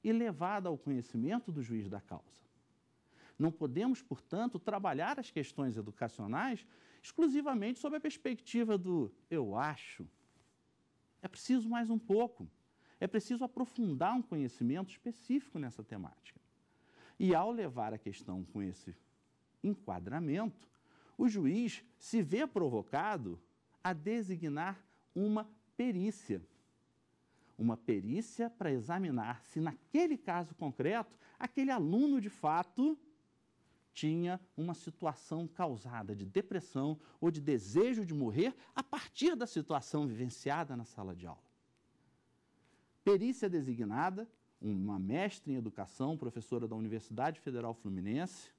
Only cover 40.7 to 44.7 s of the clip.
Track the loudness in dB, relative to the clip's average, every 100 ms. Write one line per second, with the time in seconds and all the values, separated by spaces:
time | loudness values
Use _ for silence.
40.7 | -6 -10 -10 -8 -8 -10 -14 _ _ _
41.7 | _ _ _ _ _ _ _ _ _ _
42.7 | _ _ _ 4 4 4 0 0 0 0
43.7 | 0 0 0 0 -2 -8 _ _ _ -2